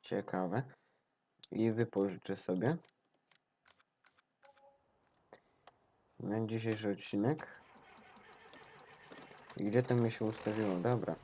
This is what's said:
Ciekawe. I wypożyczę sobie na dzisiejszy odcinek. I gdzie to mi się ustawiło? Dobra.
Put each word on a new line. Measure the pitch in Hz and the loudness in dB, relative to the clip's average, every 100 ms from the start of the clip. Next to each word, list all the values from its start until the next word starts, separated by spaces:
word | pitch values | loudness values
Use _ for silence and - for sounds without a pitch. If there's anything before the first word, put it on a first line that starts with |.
Ciekawe. | - 98 - 95 92 101 127 - _ _ _ _ _ _ - | -4 -4 -2 -2 0 -2 -4 -12 _ _ _ _ _ _ -10
I | - 113 | 0 2
wypożyczę | 110 113 101 98 92 - 98 | 2 0 2 0 0 -6 -6
sobie | - 92 113 175 - _ _ _ _ _ _ _ _ _ _ _ _ _ _ _ - - - _ _ _ _ _ _ - _ _ - _ _ _ _ _ | -2 0 2 0 -6 _ _ _ _ _ _ _ _ _ _ _ _ _ _ _ -20 -20 -20 _ _ _ _ _ _ -20 _ _ -20 _ _ _ _ _
na | - 107 110 | -2 0 0
dzisiejszy | 113 113 107 107 | -2 0 0 0
odcinek. | 98 - 101 110 156 - - - - - - - - - - - - - - - - - - - - - - | -2 -2 0 2 0 -4 -16 -20 -20 -20 -20 -20 -20 -20 -20 -20 -20 -20 -20 -20 -20 -20 -20 -18 -20 -18 -4
I | |
gdzie | 101 113 | 2 4
to | 123 120 | 4 4
mi | 117 | 4
się | - 110 | 2 -2
ustawiło? | 110 - 107 107 90 | -2 -2 0 0 2
Dobra. | 104 120 - 80 | 2 2 0 -6